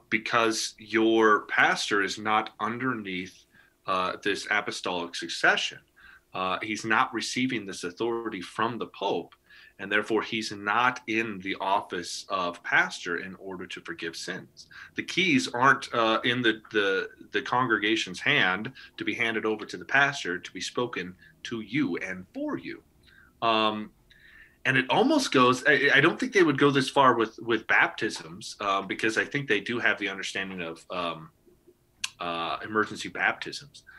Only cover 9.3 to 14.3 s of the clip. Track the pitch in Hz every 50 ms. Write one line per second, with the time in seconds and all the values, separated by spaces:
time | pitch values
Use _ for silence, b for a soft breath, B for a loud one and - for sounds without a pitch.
9.3 | - _ b b b b b b b b 101 98 104 104 104 - 113 104 104 -
10.3 | 117 110 107 - 107 101 101 104 104 117 123 123 123 - - - 110 113 113 113
11.3 | 104 95 92 95 92 - 95 95 98 104 101 - - 90 85 - - - - -
12.3 | 98 95 90 87 85 - - - 135 151 175 185 - - - 90 87 - 95 95
13.3 | 92 - 95 98 92 90 92 - - 90 - - 85 82 85 82 82 - - -